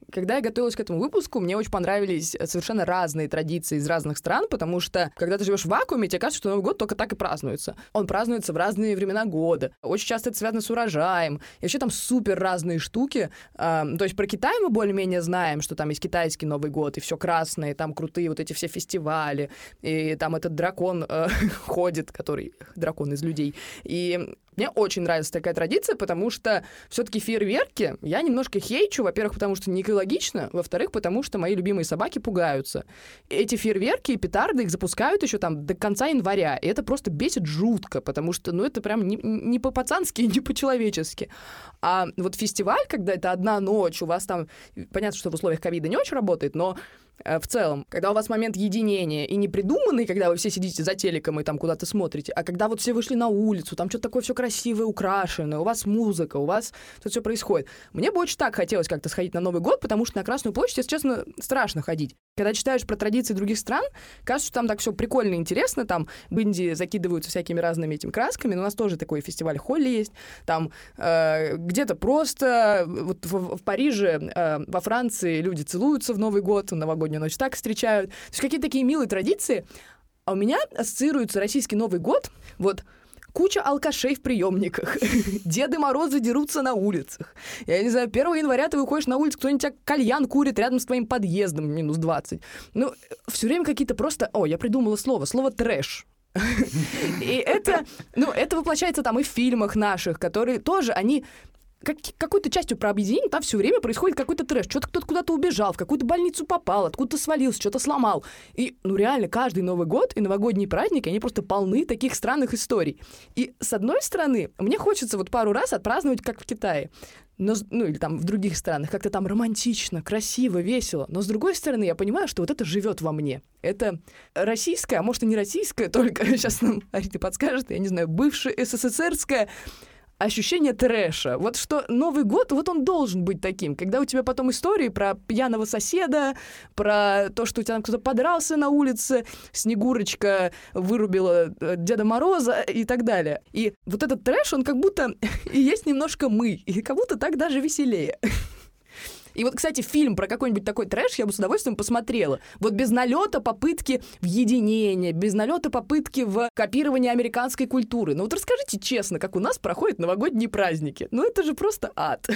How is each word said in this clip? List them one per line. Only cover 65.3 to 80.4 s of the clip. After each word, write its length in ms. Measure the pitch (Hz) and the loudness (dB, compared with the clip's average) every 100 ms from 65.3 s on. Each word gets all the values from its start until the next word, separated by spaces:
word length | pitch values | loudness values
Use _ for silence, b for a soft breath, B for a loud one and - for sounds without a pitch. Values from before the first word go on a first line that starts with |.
| 170 | 2
и 20 | |
интересно, 480 | 165 190 508 - 220 | 0 0 0 0 -2
там 220 | 175 156 B B | -2 -2 B B
в 80 | 185 | 0
Индии 340 | 214 180 175 | 2 2 0
закидываются 560 | 160 180 208 175 170 - | -2 -2 -2 -2 -2 -4
всякими 300 | 185 165 170 | -6 -2 0
разными 320 | 170 165 156 151 | 0 0 -2 -4
этими 160 | - | -4
красками, 440 | 214 269 - 247 180 | -2 -2 -2 -2 0
но 60 | |
у 20 | |
нас 100 | 196 202 | -2 -2
тоже 220 | 214 165 | -2 -2
такой 240 | 160 151 | -4 -6
фестиваль 360 | 160 - 165 143 | -6 -6 -4 -2
Холли 280 | - 302 262 | 0 2 2
есть, 220 | 226 214 B B B - | 2 -2 B B B -2
там, 260 | 160 160 B B - | -2 -2 B B -4
э, 580 | - 165 160 156 156 160 | 2 4 4 2 0 -2
где-то 380 | 170 185 240 175 | -2 0 0 0
просто 880 | 214 294 302 - 262 233 214 202 170 | 2 2 2 2 4 6 6 4 2
вот 380 | 175 156 185 170 | -2 -4 -6 -4
в, 300 | 190 180 - | -4 -2 -4
в 60 | |
Париже, 560 | - 202 285 214 196 156 156 - | -2 0 2 2 2 2 -2 0
э, 240 | 165 151 - | 0 0 -2
во 120 | 180 | -4
Франции 600 | 196 233 240 - 180 160 | 0 0 0 -2 0 0
люди 200 | 175 160 | 0 -4
целуются 520 | 147 180 269 285 - | -4 0 2 2 0
в 40 | 208 | 0
Новый 220 | 220 202 | 2 2
год, 300 | 190 202 202 | 4 2 0
новогоднюю 500 | 165 156 160 156 156 | -2 -2 0 -2 -2
ночь 160 | 156 - | -4 -2
так 180 | 269 - | -2 -2
встречают. 540 | 233 214 226 208 196 | -4 0 2 2 0
То 60 | B B | B B
есть 100 | - | -4
какие-то 260 | 269 311 294 | -2 0 0
такие 160 | 262 | 2
милые 240 | 254 311 220 | 2 2 0
традиции. 580 | 190 202 403 - 220 B B B B _ _ - | 0 0 0 0 -2 B B B B _ _ -4
А 60 | |
у 20 | |
меня 220 | 190 | 0